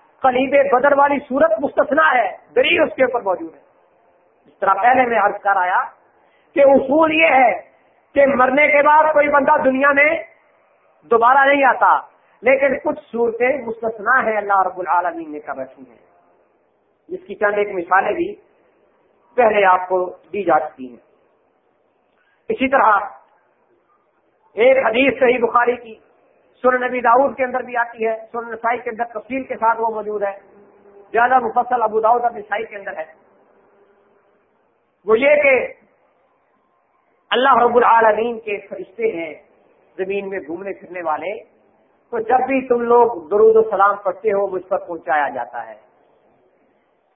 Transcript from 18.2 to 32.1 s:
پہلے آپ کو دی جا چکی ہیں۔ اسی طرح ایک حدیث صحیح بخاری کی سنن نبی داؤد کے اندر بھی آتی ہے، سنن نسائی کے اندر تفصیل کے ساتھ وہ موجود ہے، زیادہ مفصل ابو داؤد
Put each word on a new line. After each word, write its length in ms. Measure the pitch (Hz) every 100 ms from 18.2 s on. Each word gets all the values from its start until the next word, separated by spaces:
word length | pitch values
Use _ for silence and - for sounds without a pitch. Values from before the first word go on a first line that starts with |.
| 175 - _ _ _ _ _ _ _ _ _
پہلے 300 | - 226 208
آپ 240 | 190 185 180
کو 280 | 185 180 - _
دی 100 | 202
جا 180 | 175 156
چکی 280 | 156 - 127
ہیں۔ 60 | 120 _ _ _ _ _ _ _ _ _ _ _ _ _ _ -
اسی 200 | 220 262
طرح 300 | 262 220 202 - - _ _ _ _ _ _ _ _ _ _ _ _ _
ایک 340 | 185 247 262 226
حدیث 340 | 226 269 -
صحیح 180 | 247 247
بخاری 340 | 233 240 240 247
کی 180 | 226 220 _ _ _ _ _ _
سنن 240 | 254 254 247
نبی 140 | 254
داؤد 360 | 240 247 277 -
کے 80 |
اندر 160 | 254 247
بھی 160 | 240 240
آتی 300 | 240 233 220
ہے، 100 | 220 220
سنن 200 | 240 233
نسائی 260 | 220 233 233
کے 120 | 233
اندر 140 | 220
تفصیل 380 | 240 214 - 262
کے 120 | 262
ساتھ 260 | 220 220 220
وہ 80 | 226
موجود 340 | 214 208 208
ہے، 160 | 196 196 - - _ _ _ - -
زیادہ 260 | 220 247 254
مفصل 440 | 233 247 240 247
ابو 180 | 220 220
داؤد 220 | 220